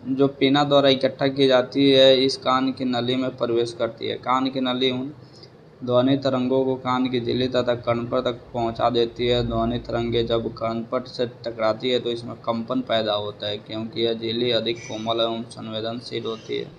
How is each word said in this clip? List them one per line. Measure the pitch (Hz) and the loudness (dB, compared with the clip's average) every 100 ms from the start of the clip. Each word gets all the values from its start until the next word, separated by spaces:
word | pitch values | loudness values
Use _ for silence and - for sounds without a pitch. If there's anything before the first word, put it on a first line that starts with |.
| - | -4
जो | 135 139 | 2 2
पिन्ना | - 135 143 | 4 2 4
द्वारा | 143 143 139 | 4 6 6
इकट्ठा | 131 131 - 139 | 4 2 0 -2
की | 135 135 | 2 4
जाती | 127 123 139 139 | 6 4 2 6
है, | 135 135 131 135 | 8 8 8 4
इस | 131 | 0
कान | 127 131 135 | 0 2 0
की | 127 127 | -2 -2
नली | 120 120 127 | -2 0 -2
में | 127 123 | -2 -4
प्रवेश | 120 117 117 | 0 0 0
करती | - 117 113 110 | -2 -4 -4 -6
है। | 107 | -6
कान | 120 131 131 | 0 0 0
की | 131 | -2
नली | 127 123 131 | -2 0 0
उन | 127 135 151 - - - - - - | 0 -6 -10 -20 -20 -20 -20 -20 -12
ध्वनि | 123 123 131 139 | 0 2 4 2
तरंगों | 135 131 127 131 131 | 0 0 0 2 0
को | 127 | -2
कान | 127 127 127 | -2 0 0
की | 127 | 0
झिल्ली | 117 120 127 | -2 -2 0
तथा | 131 123 120 | 0 0 -2
कर्णपर | 120 117 120 127 | -2 -2 -2 -2
तक | 127 120 - | -2 -6 -8
पहुंचा | 123 117 117 117 | -4 -4 0 0
देती | 120 117 - 123 | 2 0 -2 0
है। | 120 117 | 0 0
ध्वनि | 117 113 120 | 0 0 -2
तरंगे | 117 120 117 120 | -4 -4 -2 -2
जब | 117 117 113 | 0 0 -2
कर्णपट | - 113 117 113 127 123 | -4 -4 -4 -4 -6 -6
से | - 120 | -6 -6
टकराती | - 117 117 110 110 127 | -6 -12 -2 0 0 0
है | 123 | 0
तो | 120 | 0
इसमें | 117 120 117 | -6 -8 -8
कंपन | - 117 113 131 | -4 -4 -2 -4
पैदा | 123 113 107 | 0 -2 0
होता | 104 104 104 104 | -2 -4 -8 -8
है, | 104 | -8
क्योंकि | - 110 110 110 | -8 -8 -8 -2
यह | 117 | -2
झिल्ली | 113 113 117 123 | -2 -4 -2 0
अधिक | 113 110 117 | 0 0 -4
कोमल | - 110 113 117 | -8 -8 -4 0
एवं | 117 113 | 0 -2
संवेदनशील | 120 - 113 110 113 120 120 120 117 | -8 -12 -10 -8 -6 -8 -8 -8 -6
होती | 110 - 120 | -10 -6 -8
है | 113 | -8